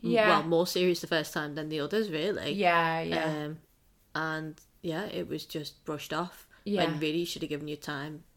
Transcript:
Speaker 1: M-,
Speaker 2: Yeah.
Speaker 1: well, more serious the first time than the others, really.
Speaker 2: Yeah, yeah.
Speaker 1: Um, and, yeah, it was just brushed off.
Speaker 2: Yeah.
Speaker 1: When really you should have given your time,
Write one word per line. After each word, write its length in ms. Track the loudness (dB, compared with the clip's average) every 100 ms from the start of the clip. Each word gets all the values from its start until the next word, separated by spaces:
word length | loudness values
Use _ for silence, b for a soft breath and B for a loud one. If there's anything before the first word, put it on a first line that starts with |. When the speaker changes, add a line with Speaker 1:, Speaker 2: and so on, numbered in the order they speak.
Speaker 1:
M-, 80 | 2
Speaker 2:
Yeah. 180 | 4 6
Speaker 1:
well, 140 | 4
more 240 | 4 4 4
serious 340 | 4 4 2
the 60 | 0
first 260 | 0 0
time 220 | -4 -4 -6
than 140 | -4
the 100 | -2
others, 300 | 0 0 0
really. 400 | 0 -2 -2 -2
Speaker 2:
Yeah, 480 | 2 4 6 4 0
yeah. 240 | 0 0 0
Speaker 1:
Um, 320 | -2 -4 -8 -16 _ _ _ _
and, 480 | -4 -2 -4 -6 -12 -20 _
yeah, 240 | -4 -4 -4
it 220 | -6 -4
was 180 | -6 -6
just 380 | -8 -8 -10
brushed 300 | -8 -8 -4
off. 340 | -4 -4 -8 -20 b
Speaker 2:
Yeah. 220 | -2 0 2
Speaker 1:
When 140 | 2
really 200 | 0 0
you 60 | -2
should 160 | -4
have 80 | -4
given 180 | -4 -6
your 100 | -8
time, 460 | -6 -6 -8 -10 -16